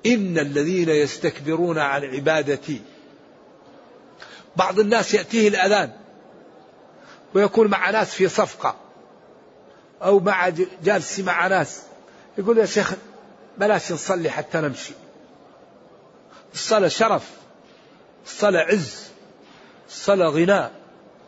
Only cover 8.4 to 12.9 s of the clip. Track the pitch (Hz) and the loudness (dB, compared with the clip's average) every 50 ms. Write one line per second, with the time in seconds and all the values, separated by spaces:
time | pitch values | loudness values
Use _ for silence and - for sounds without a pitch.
8.4 | 202 - - - - 127 - - - - - - - - - - _ - - - | -2 -2 -4 -6 -6 -6 -6 -6 -18 -20 -20 -20 -20 -20 -20 -20 _ -20 -20 -20
9.4 | - - _ - - - - - _ _ _ _ 180 185 202 196 180 202 196 185 | -20 -20 _ -20 -20 -20 -20 -20 _ _ _ _ 2 4 4 4 4 2 0 2
10.4 | 180 185 165 160 185 180 - - 160 190 208 185 147 - - 196 190 185 170 170 | 0 0 0 -2 -4 -4 -4 -4 0 0 0 0 -2 -6 -8 -6 -4 -2 0 0
11.4 | 175 185 190 180 147 - - - - - - - - - - - - - - - | 0 2 2 0 0 -2 -8 -18 -20 -20 -20 -20 -20 -20 -20 -20 -20 -12 -10 -4
12.4 | 190 208 233 226 214 - - 208 185 - | 0 2 4 4 4 4 0 -2 -2 -2